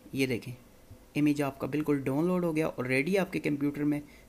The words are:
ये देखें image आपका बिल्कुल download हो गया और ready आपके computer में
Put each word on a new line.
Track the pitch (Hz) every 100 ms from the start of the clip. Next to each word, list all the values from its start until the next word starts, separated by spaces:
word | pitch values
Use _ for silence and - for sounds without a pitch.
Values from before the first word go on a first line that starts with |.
| -
ये | 131 131
देखें | 113 - 123 - - - - - 147
image | 147 143
आपका | 143 135 131
बिल्कुल | 143 151 143
download | 135 135 170 180
हो | 175
गया | 156 156
और | - 127
ready | 131 147 190
आपके | 180 160
computer | 151 143 147 143
में | 147 147 - -